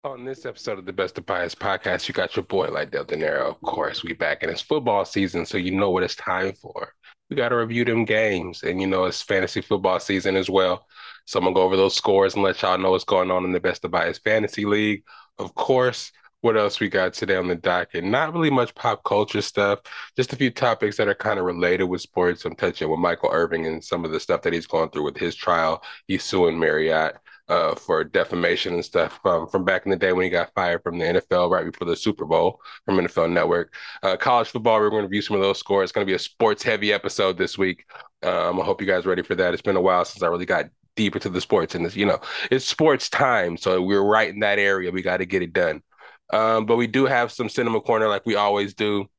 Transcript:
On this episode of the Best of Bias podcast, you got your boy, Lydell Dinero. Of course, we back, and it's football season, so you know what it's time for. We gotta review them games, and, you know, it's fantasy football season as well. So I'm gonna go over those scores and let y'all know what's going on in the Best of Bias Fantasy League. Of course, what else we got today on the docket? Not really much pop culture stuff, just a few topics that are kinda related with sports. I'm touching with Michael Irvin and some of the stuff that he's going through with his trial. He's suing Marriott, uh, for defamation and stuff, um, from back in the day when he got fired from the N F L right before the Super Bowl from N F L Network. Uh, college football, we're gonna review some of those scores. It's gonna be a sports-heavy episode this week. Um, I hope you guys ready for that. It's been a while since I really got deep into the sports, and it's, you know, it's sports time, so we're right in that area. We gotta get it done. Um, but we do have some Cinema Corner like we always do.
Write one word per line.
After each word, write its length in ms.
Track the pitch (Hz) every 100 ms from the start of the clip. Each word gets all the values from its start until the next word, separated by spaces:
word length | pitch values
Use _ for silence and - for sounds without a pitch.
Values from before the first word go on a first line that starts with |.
On 200 | 143 131
this 220 | 123 131 127
episode 340 | - - 101
of 40 |
the 80 | 92
Best 240 | 92 92 -
of 80 | 90
Bias 280 | 92 87
podcast, 540 | - 98 92 - 90 -
you 40 |
got 220 | - 90
your 80 | -
boy, 240 | 90 98 82
Lydell 400 | 76 73 73 71
Dinero. 440 | 78 78 73 67
Of 100 | -
course, 420 | - - 73 -
we 120 | 82
back, 280 | 82 78 -
and 80 | 80
it's 100 | 82
football 440 | - 151 120 101
season, 420 | 92 101 98 87 82
so 100 | 104
you 140 | 90
know 200 | 95 101
what 120 | 92
it's 140 | 90 -
time 380 | - 90 95
for. 380 | 92 - - - _ - - _
We 60 | 143
gotta 200 | 117 120
review 280 | 113 117
them 200 | 120 113
games, 600 | 110 110 110 95 87 82
and, 160 | - 92
you 80 | 95
know, 160 | 95
it's 180 | 92 -
fantasy 380 | - 98 92 -
football 400 | - 101 92 90
season 340 | - 98 98
as 160 | 95 92
well. 380 | 95 92 90 _ - - -
So 140 | - 98
I'm 60 |
gonna 100 | 92
go 80 | 92
over 140 | 92 95
those 180 | 95
scores 400 | - - 98 95
and 80 | 104
let 180 | 98 92
y'all 160 | 98 92
know 120 | 95
what's 140 | 92
going 260 | - 95 92
on 140 | 92
in 80 | 90
the 80 | 90
Best 240 | 90 90
of 80 | 90
Bias 260 | 85 85 -
Fantasy 460 | - 110 104 -
League. 400 | 104 104 107 101 _ - - -
Of 160 | 104
course, 560 | - - 127 127 120 - _ - _
what 160 | 120 110
else 240 | 104 -
we 80 | 104
got 260 | 95 92
today 220 | - 98 95
on 100 | 90
the 80 |
docket? 480 | 85 95 87 87 87
Not 300 | 90 123 156
really 180 | 170 160
much 240 | 135 117
pop 300 | - 120 107
culture 360 | - 104 104 107
stuff, 380 | - - 101 - - - - -
just 160 | 127
a 40 | 127
few 140 | 131
topics 460 | - 123 110 107 101
that 100 | 104
are 80 |
kinda 300 | 101 107 101
related 400 | 90 87 87 90
with 160 | 92 90
sports. 440 | - - 90 87
I'm 120 | 87 82
touching 340 | 95 - 78
with 80 | 80
Michael 320 | 87 85 -
Irvin 340 | 82 85 82 80
and 180 | 80
some 200 | - 87
of 60 | 82
the 80 | 78
stuff 240 | - 87
that 100 | 87
he's 140 | 85 80
going 240 | 82 80
through 140 | -
with 120 | 73 69
his 200 | 87 -
trial. 440 | - 85 80 82 - - -
He's 160 | 95
suing 340 | - 95 87 82
Marriott, 600 | 80 78 80 80 78 - - - _
uh, 260 | 87 80
for 280 | 80 - 80
defamation 680 | 76 95 82 90 85 90 95
and 100 | 87
stuff, 360 | 82 90 80 - 98
um, 200 | 85 82
from 180 | 95
back 200 | 90 92
in 60 | 98
the 60 | 92
day 160 | 92
when 120 | 92
he 60 | 92
got 240 | 87 82
fired 280 | - 90 85
from 140 | - 85
the 80 |
N 120 | 82 87
F 80 | -
L 200 | 90 87
right 200 | 90 82
before 160 | - 85
the 80 |
Super 300 | 85 - -
Bowl 360 | 76 82 85 - - - -
from 120 | 95
N 60 |
F 140 | 87 -
L 100 | 85
Network. 460 | 87 85 87 85 - - -
Uh, 140 | 98 92
college 320 | - 123 117
football, 320 | 123 113 110
we're 100 | 107
gonna 120 | 107
review 180 | 101 104
some 160 | 98 101
of 60 |
those 160 | 98 98
scores. 280 | - 98 92
It's 60 |
gonna 140 | - 98
be 80 |
a 40 | 90
sports-heavy 760 | - _ 113 104 120 110 104
episode 440 | 101 101 - 95 87
this 220 | 92 -
week. 260 | 95 90 _ - - _
Um, 380 | - 90 87 92
I 40 |
hope 160 | 95 95
you 60 | 98
guys 200 | 92 90
ready 160 | 90
for 120 | 90
that. 180 | 92 90
It's 100 | 87
been 140 | - 95
a 60 |
while 220 | 92 90
since 180 | 87 -
I 60 | 87
really 180 | 87 90
got 200 | - - _ _ -
deep 180 | 104
into 140 | 95 -
the 120 | 90
sports, 340 | - 101 82
and 100 | 87
it's, 120 | 85 -
you 100 | 101
know, 140 | - - - -
it's 140 | 131
sports 460 | - - 156 135 -
time, 460 | - 139 117 90 85
so 260 | - 92
we're 200 | 92 101
right 300 | 98 107 104
in 80 | 101
that 180 | 104 101
area. 320 | 101 98 90
We 120 | 92
gotta 240 | 90 90 92
get 160 | 95
it 100 | 87
done. 300 | 87 87 76 _ _ - - _
Um, 320 | 107 110 113
but 120 | 110 117
we 100 | 117
do 180 | 123
have 280 | 131 127 120
some 180 | - 113
Cinema 320 | - 117 110
Corner 260 | - 113 110
like 160 | 101
we 120 | 117 104
always 360 | 104 101 101
do. 380 | 98 107 104 101